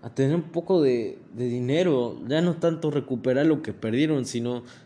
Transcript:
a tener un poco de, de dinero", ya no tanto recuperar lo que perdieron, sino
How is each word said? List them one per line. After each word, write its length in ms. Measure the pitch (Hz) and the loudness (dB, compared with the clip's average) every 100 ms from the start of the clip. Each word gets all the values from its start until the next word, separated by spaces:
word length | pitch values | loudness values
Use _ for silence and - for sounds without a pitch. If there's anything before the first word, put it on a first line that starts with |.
a 120 | 117 | -12
tener 220 | - 135 165 | 0 2 2
un 160 | 165 | -2
poco 280 | 170 170 185 | -6 0 4
de, 380 | 143 123 107 - - | 4 2 -2 -10 -16
de 120 | 110 123 | -6 -4
dinero", 720 | 123 123 147 185 135 120 65 90 | -2 0 2 2 2 0 -6 -2
ya 120 | 151 | 0
no 160 | 175 165 | 2 2
tanto 340 | 170 160 160 | 0 0 -2
recuperar 560 | 147 - 123 131 127 156 | -2 -4 -4 0 2 4
lo 140 | 151 | 2
que 120 | - | -2
perdieron, 520 | 101 110 117 156 151 | -6 -2 0 2 0
sino 380 | 123 120 117 123 117 - | -2 -4 -4 -6 -10 -20